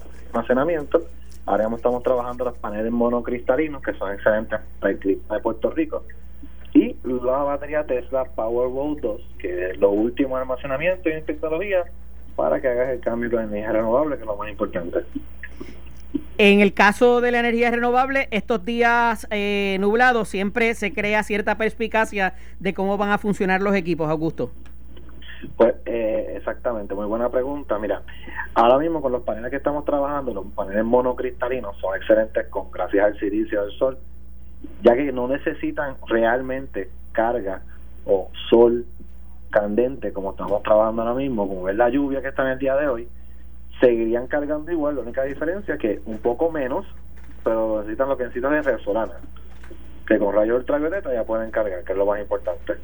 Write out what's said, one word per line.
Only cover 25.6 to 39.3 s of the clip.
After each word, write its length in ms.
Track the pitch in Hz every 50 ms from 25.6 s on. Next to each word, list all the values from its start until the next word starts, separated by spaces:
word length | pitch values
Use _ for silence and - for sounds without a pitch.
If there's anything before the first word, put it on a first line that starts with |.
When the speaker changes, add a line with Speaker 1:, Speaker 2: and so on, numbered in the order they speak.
| - 123 - - -
Speaker 1:
eh, 480 | - 117 117 110 107 110 107 95 - -
exactamente, 580 | 98 101 113 110 - - 127 117 107 101 101 98
muy 100 | 101 104
buena 240 | 101 110 117 120 120
pregunta. 480 | 123 127 127 139 143 147 135 - 110
Mira, 240 | 104 107 101 98 95 - - - - - - - - - - -
ahora 220 | 113 117 123 131 143
mismo 220 | 156 170 165 151
con 100 | 139 127
los 100 | 123 120 123
paneles 280 | 131 107 107 117 123
que 60 | 139
estamos 280 | 135 - 147 147 147 143
trabajando, 480 | - 147 143 139 143 147 143 135 123 104
los 120 | 98 98
paneles 360 | 101 98 104 98 95 98 107 113
monocristalinos 960 | 117 123 123 127 127 123 123 127 123 120 - 127 123 131 127 110 101 98 -
son 160 | 92 95 95
excelentes 520 | 95 - - 110 110 110 - - - -
con, 240 | - - 98 92 90
gracias 340 | - 90 90 87 98 98 101
al 140 | 107 101 -
silicio 440 | 107 101 101 107 107 101 110 101 101
del 80 | 101 101
sol, 200 | - 131 131 - - - - - - - - - - - - - - - - - - 104
ya 120 | 117 120
que 160 | 127 147 143
no 160 | 127 127 123
necesitan 680 | 127 139 139 - 165 147 - 156 156 147 156 147 135 135 - -
realmente 840 | - 117 113 113 113 123 131 131 131 131 135 135 131 - 101 - - - - - -
carga 500 | - 113 110 117 120 117 98 98 95 90 - - - - - - - - -
o 240 | - 98 95 90 - - - - -
sol 360 | 120 117 120 117 120 120 120 - - - - - - - - -